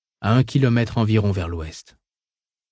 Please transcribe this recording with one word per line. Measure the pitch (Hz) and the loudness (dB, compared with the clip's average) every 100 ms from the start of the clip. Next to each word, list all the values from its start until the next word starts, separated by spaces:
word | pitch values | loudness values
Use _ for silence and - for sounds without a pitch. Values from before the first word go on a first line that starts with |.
| _ _ | _ _
à | 101 120 | 0 2
un | |
kilomètre | 127 139 131 120 117 120 | 2 2 2 2 0 0
environ | 110 110 104 | 0 2 0
vers | 95 85 | -2 -4
l'ouest. | 85 78 - - _ _ _ _ _ _ _ _ | -8 -10 -14 -20 _ _ _ _ _ _ _ _